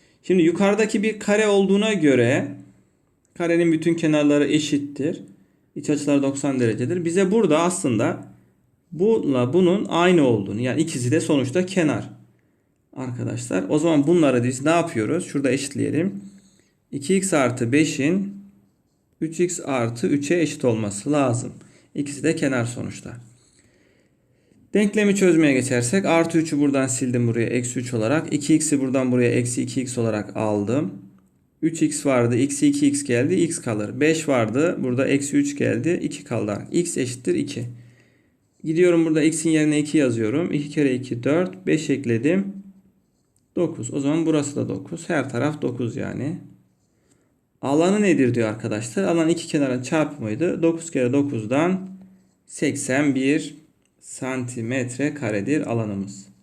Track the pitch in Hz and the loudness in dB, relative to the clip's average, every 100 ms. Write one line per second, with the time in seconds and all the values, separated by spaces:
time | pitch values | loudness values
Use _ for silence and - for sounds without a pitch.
0 | _ _ - 180 160 165 196 208 214 220 | _ _ 0 4 4 4 2 2 0 0
1 | 214 214 - 208 214 202 196 196 220 208 | -2 -2 0 2 4 4 4 2 2 2
2 | 151 127 117 147 285 - - _ _ _ | 4 4 4 2 -2 -8 -18 _ _ _
3 | _ _ _ - 170 170 170 160 165 165 | _ _ _ -6 0 2 2 2 0 0
4 | 160 151 147 147 147 151 151 143 - - | 2 2 4 4 4 2 0 -2 -2 -6
5 | 139 196 - - _ _ _ - 143 143 | -6 -6 -12 -20 _ _ _ -8 -2 -2
6 | 143 143 139 139 147 131 120 104 123 180 | 2 2 2 -2 -2 0 0 0 -2 -2
7 | 165 170 190 220 196 151 170 185 143 113 | 0 0 2 2 4 2 2 0 0 0
8 | 143 - - - _ _ _ _ _ 151 | 0 -2 -10 -20 _ _ _ _ _ -2
9 | 202 226 - 131 123 165 180 - - 165 | 2 2 2 0 2 4 4 2 0 2
10 | 180 180 135 110 98 104 127 123 160 131 | 4 6 4 2 -2 -4 -2 0 -2 -2
11 | 120 151 165 147 123 180 185 190 156 110 | 0 0 2 0 0 -2 -2 0 0 0
12 | 95 - - _ _ _ _ _ _ - | -6 -14 -20 _ _ _ _ _ _ -12
13 | 127 120 117 117 - - - 147 165 156 | -10 -6 -6 -6 -6 -6 -2 0 2 2
14 | 143 175 147 123 123 123 143 170 165 117 | 4 4 4 2 0 -2 0 2 0 -2
15 | 110 147 - 143 139 135 - 117 110 131 | -2 -2 -4 -2 0 0 -4 -4 -2 0
16 | 185 196 - - _ _ _ _ _ 143 | -2 -4 -12 -20 _ _ _ _ _ -8
17 | - 190 190 156 123 117 117 139 160 - | 0 0 2 2 2 0 0 2 2 0
18 | 139 190 196 - - _ _ _ _ _ | 0 0 -2 -8 -18 _ _ _ _ _
19 | _ _ 160 160 175 - - 131 117 120 | _ _ -6 -2 -2 -2 -4 -2 -2 -2
20 | 180 143 143 175 151 - 127 110 107 98 | -2 0 0 0 0 0 0 0 -2 -4
21 | 143 147 135 117 - - - - _ - | -2 0 2 0 -4 -12 -20 -20 _ -8
22 | 143 - 156 160 147 127 117 - 98 - | -8 -4 -2 -2 0 -2 -2 -6 -10 -12
23 | - - - _ _ _ _ _ _ _ | -14 -18 -20 _ _ _ _ _ _ _
24 | _ _ _ _ _ _ _ 196 208 214 | _ _ _ _ _ _ _ 0 2 2
25 | 208 196 190 160 156 131 120 123 120 196 | 2 4 4 6 4 4 2 0 0 0
26 | 190 165 165 165 160 147 143 135 131 - | 2 2 4 2 0 2 2 2 0 -2
27 | 127 120 120 117 110 123 120 135 120 120 | -2 0 2 2 0 -2 -4 -6 -4 -2
28 | 110 151 170 151 - 156 156 139 131 131 | 0 0 -2 -2 2 2 2 0 0 0
29 | 127 123 120 120 120 - 123 135 120 - | 2 2 2 2 0 -2 -4 -4 -4 -2
30 | 113 107 104 - 110 104 101 127 180 - | -2 -2 -4 -4 -2 0 0 0 -2 -6
31 | - - _ _ _ _ 160 160 151 - | -16 -20 _ _ _ _ -4 0 -2 0
32 | 143 127 117 120 139 - 147 143 147 - | 0 2 2 2 0 2 2 4 2 2
33 | - 120 143 185 165 - 123 107 107 123 | 0 0 2 2 0 -2 -4 -4 -4 0
34 | 151 160 156 127 110 117 165 - 131 123 | 2 2 0 0 0 0 0 -2 -2 -2
35 | 135 139 - 143 143 - 117 110 147 180 | 0 0 0 0 0 0 -2 0 -2 -2
36 | - - - 113 107 101 - - 170 - | -4 -8 -8 -4 -4 -4 -4 -2 -2 -2
37 | 127 - - 175 - - 120 - - _ | -4 -4 -4 -2 -4 -6 -10 -12 -20 _
38 | _ _ _ _ _ _ 156 165 180 170 | _ _ _ _ _ _ -4 2 4 4
39 | 165 156 151 156 165 160 151 151 147 160 | 4 4 2 2 2 2 2 2 2 2
40 | 131 113 107 135 175 147 143 - 143 123 | 2 2 0 0 -2 -2 -4 0 0 0
41 | 123 123 131 156 185 - - 156 151 135 | -4 -4 0 0 0 -4 -2 -2 0 -2
42 | 113 117 139 190 196 - - - _ _ | 0 0 2 0 -2 -8 -16 -20 _ _
43 | _ _ _ _ _ - 170 - 117 147 | _ _ _ _ _ -4 -4 -4 -8 -4
44 | 139 160 160 156 139 - 120 120 - 165 | 0 0 2 0 0 -4 -4 -6 -8 -12
45 | - 165 127 117 143 156 139 120 120 - | -4 -2 -2 -2 -4 -2 -6 -4 -6 -6
46 | 98 95 131 180 - - _ _ _ _ | -8 -6 -6 -8 -12 -20 _ _ _ _
47 | _ _ _ _ _ _ 127 147 175 208 | _ _ _ _ _ _ 0 2 4 4
48 | 208 143 127 120 110 107 117 107 120 - | 4 4 4 2 0 -2 -4 -4 -4 -2
49 | 190 170 160 170 - 156 143 135 123 165 | 0 2 2 0 -2 0 0 -2 -2 0
50 | 147 - 113 110 170 - 165 165 - 139 | 0 -2 -6 -2 -2 0 0 0 -4 -2
51 | 123 143 139 120 104 131 170 190 - - | 0 2 0 -2 -2 0 0 0 -6 -16
52 | - - _ _ _ - 143 - - 131 | -20 -20 _ _ _ -4 -2 -2 -2 0
53 | 147 131 135 156 156 - _ _ _ _ | 2 2 2 0 -2 -12 _ _ _ _
54 | - - 127 131 123 123 113 131 120 - | -20 -10 -8 -6 -6 -6 -4 -4 -4 -2
55 | 143 147 113 107 101 147 - 117 110 98 | -4 -2 -4 -2 0 -2 0 -2 -2 -4
56 | 98 98 - _ | -8 -10 -20 _